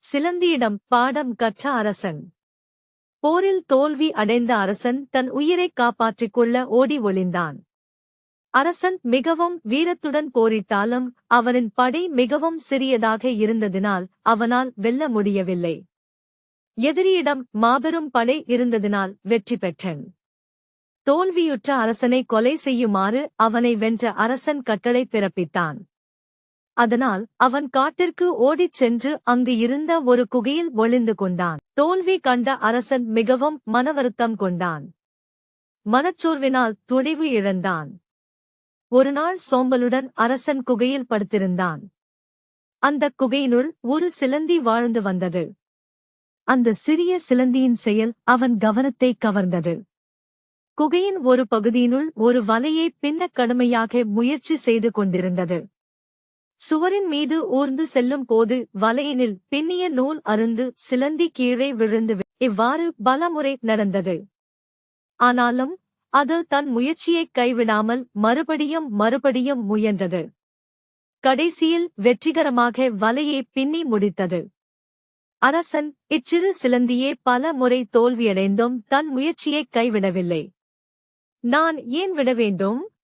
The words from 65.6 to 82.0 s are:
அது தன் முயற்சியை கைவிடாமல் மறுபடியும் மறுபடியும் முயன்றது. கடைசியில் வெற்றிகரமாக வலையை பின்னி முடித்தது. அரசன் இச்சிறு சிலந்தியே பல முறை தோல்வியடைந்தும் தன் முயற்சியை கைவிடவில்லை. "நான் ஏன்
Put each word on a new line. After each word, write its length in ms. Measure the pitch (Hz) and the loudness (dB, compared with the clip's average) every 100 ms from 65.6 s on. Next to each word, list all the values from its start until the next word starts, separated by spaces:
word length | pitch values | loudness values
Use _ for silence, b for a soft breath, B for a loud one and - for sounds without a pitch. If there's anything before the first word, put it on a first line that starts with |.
| 262 370 _ _ _ | -4 -6 _ _ _
அது 380 | 269 277 330 330 | 0 2 0 0
தன் 220 | 285 294 | -2 0
முயற்சியை 640 | 233 254 320 - 330 330 - | -2 -2 -2 0 0 0 0
கைவிடாமல் 720 | 247 240 226 214 214 247 247 | 0 0 0 2 0 -4 -6
மறுபடியும் 800 | 202 214 262 320 311 294 320 302 | -2 0 0 -2 -2 -2 -4 -4
மறுபடியும் 840 | 208 214 254 277 254 254 269 202 | 0 0 2 0 0 -2 -2 -2
முயன்றது. 540 | 214 214 196 185 175 156 _ _ _ _ _ _ _ _ _ | 0 0 0 -2 -4 -6 _ _ _ _ _ _ _ _ _
கடைசியில் 720 | 262 262 330 330 320 339 339 | 0 2 0 0 0 0 -2
வெற்றிகரமாக 960 | - 208 247 320 311 294 247 240 226 262 | 0 0 2 0 0 0 2 0 0 -2
வலையை 520 | 208 214 254 294 277 254 | 0 0 0 -2 -4 -4
பின்னி 320 | - 269 320 | -4 -2 -2
முடித்தது. 640 | 320 214 202 - 185 175 - _ _ _ _ _ _ _ _ _ | -2 0 0 -2 -4 -4 -8 _ _ _ _ _ _ _ _ _
அரசன் 580 | 254 320 339 302 302 - _ | 0 0 -2 -4 -4 -12 _
இச்சிறு 400 | 311 - 339 370 370 | -4 0 0 0 0
சிலந்தியே 520 | 262 247 247 247 269 - | 0 2 2 0 -2 -2
பல 300 | - 247 302 | 0 0 0
முறை 360 | 285 254 254 240 | 0 0 0 2
தோல்வியடைந்தும் 920 | 233 240 240 226 190 196 202 233 247 - | 2 2 2 0 2 0 2 0 -2 -2
தன் 200 | 277 311 | -2 0
முயற்சியை 600 | 262 294 330 302 294 - 240 | -2 -2 -2 -4 -4 -2 0
கைவிடவில்லை. 720 | 233 214 190 180 175 165 - _ _ _ _ _ _ _ _ _ | 0 0 0 -2 -2 -4 -6 _ _ _ _ _ _ _ _ _
"நான் 440 | 240 277 330 311 | 0 2 2 -2
ஏன் 280 | 233 277 | -4 -4